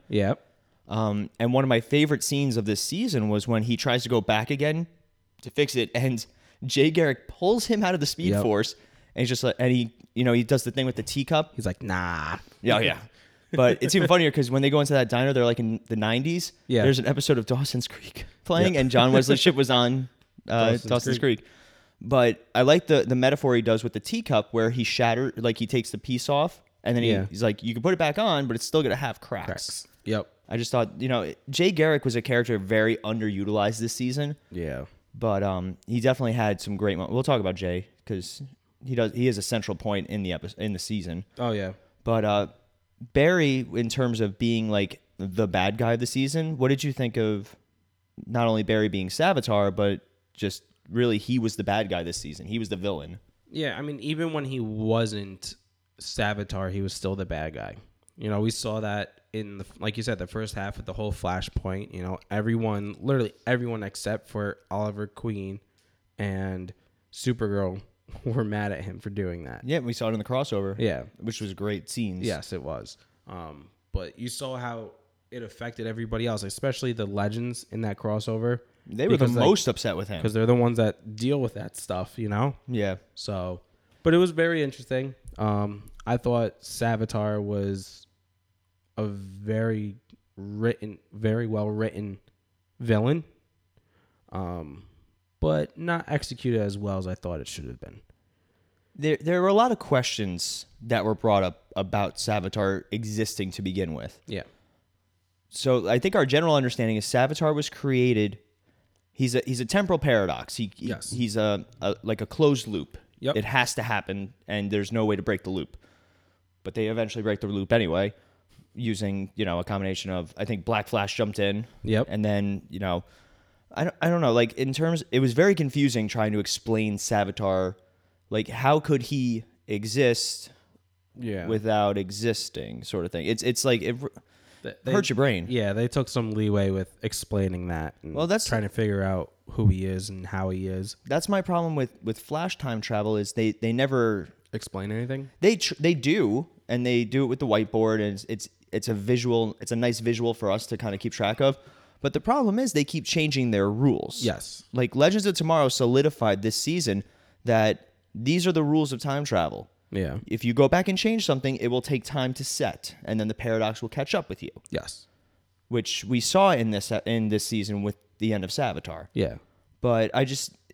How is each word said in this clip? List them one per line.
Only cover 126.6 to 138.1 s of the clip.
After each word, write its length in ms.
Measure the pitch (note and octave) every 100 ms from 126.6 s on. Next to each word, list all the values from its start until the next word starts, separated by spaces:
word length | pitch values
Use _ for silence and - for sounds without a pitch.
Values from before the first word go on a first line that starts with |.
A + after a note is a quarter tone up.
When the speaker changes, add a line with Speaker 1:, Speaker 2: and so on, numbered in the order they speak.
| - A2 A2 G2+
Speaker 2:
Savitar. 800 | - G#2+ G2 - G2+ F#2 F#2 F#2+ _ _ _ _ _
Like, 160 | G#2+ A2
how 320 | A2+ C3 D3+
could 240 | D3 C#3+
he 400 | A#2+ C#3+ B2 A2+ A2+ _ -
exist 800 | G#2 G#2+ A2+ B2+ A#2 - - - _ _ _ _ _ _ -
Speaker 1:
Yeah. 260 | A#2+ G2 F2
Speaker 2:
without 500 | A2 A2 G#2+ G#2 G2+
existing, 880 | F#2+ G2+ A#2 A2 - - A1+ A#1 -
sort 200 | G2+ E2+
of 60 |
thing? 140 | E2+ D#2
It's, 160 | A2+
it's 200 | B2 A#2+ C3+
like, 160 | A#2
it 180 | D#2+ B2
r-, 100 | C#3 - _ _ _ -
Speaker 1:
Th-, 120 | A#2+ -
they 80 | -
Speaker 2:
hurts 160 | F#3 F3+
your 60 | A#2
brain. 300 | C#3 G2+ F2+
Speaker 1:
Yeah, 240 | B2 G#2
they 140 | G2+ B2
took 200 | - B2+
some 240 | B2+ A2
leeway 380 | G#2+ G#2+ G#2 G2
with 220 | F#2+ F#2+ _
explaining 640 | G#2+ - - G#2 F#2+ F2+ F2+
that 280 | E2 D#2 -
and 100 | -